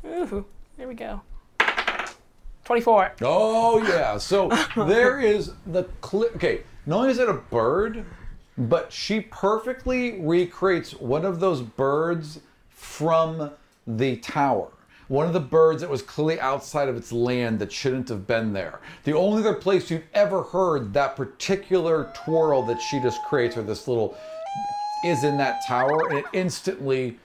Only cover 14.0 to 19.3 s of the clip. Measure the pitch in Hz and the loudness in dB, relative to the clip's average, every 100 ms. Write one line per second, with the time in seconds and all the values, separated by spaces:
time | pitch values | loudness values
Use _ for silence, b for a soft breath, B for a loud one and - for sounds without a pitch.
14 | 135 117 - 156 143 113 82 - b b | 0 -2 -4 0 2 2 -2 -12 b b
15 | b 135 165 175 131 160 160 151 135 135 | b 0 2 0 2 6 6 4 -2 -4
16 | - - 151 165 131 139 - 151 139 117 | -4 -2 0 0 0 -2 -2 -2 0 -2
17 | - 117 120 123 120 110 101 - 135 131 | -4 0 0 2 0 0 -2 -2 -2 -2
18 | 120 107 95 117 110 98 82 - B B | -4 -6 0 0 0 -4 -6 -10 B B
19 | - 151 190 | 0 2 4